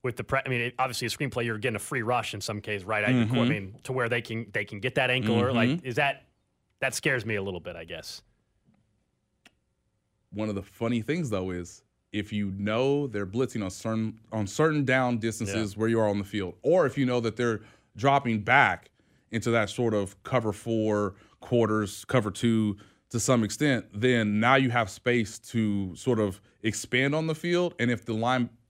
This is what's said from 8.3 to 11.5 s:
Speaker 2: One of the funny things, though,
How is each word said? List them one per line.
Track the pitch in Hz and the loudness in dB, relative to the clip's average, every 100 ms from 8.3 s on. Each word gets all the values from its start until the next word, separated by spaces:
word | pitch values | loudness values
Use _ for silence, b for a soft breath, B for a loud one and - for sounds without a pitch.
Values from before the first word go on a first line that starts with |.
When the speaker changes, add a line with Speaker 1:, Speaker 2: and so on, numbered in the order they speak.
| _ _ _ _ _ _ _ _ _ _ _ _ _ _ _ _ _ _ _ _ | _ _ _ _ _ _ _ _ _ _ _ _ _ _ _ _ _ _ _ _
Speaker 2:
One | 101 107 | -6 -4
of | |
the | 98 | -4
funny | 92 - 117 120 | -8 -4 -2 -2
things, | 107 170 143 | -2 -4 -2
though, | 101 92 | -2 -2